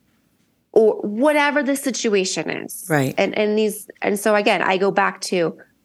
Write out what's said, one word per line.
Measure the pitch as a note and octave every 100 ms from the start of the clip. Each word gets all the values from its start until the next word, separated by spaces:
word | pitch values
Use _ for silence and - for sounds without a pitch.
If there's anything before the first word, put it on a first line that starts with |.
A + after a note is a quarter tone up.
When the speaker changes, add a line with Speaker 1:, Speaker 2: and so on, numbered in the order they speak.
| _ _ _ _ _ _ _
Speaker 1:
Or | - G#3+ -
whatever | G#3 G#3+ D4 D4 C#4+ C#4+
the | C4+ C4+
situation | C#4 A3 A#3 G3+ F#3 - D#3
is. | - - - -
Speaker 2:
Right. | D3+ C3+ -
Speaker 1:
And, | G3 -
and | G#3+ G#3+
these, | G#3+ G3 - -
and | G3 G3+
so | A3 G#3
again, | G#3+ F#3+
I | - F#3+
go | G3
back | F#3+ F#3+ F#3+
to | - F#3 D#3+ - - _